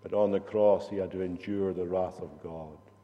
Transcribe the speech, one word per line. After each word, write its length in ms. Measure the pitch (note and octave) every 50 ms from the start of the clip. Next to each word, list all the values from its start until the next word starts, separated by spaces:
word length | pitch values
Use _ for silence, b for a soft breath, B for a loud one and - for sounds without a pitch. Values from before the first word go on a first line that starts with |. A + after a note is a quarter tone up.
but 120 | - G2 F#2
on 180 | G2+ G#2 G2
the 100 | G2+ G2
cross 480 | F#2+ - - G#2+ G#2 G#2 G2+ F#2+ - -
he 80 | G#2 G2
had 140 | F#2+ F2+
to 100 | F2+ F#2
endure 500 | F#2 F2+ F2+ F2 - - G#2 G2+ G2 F#2+ F#2
the 120 | E2+ F2+
wrath 360 | F2 F2+ F#2 F#2 F2 - -
of 200 | F#2 D#2 D2 D2+ -
God. 340 | F2 E2 D#2+ D#2+ D#2 D2+ D2+ - - _ _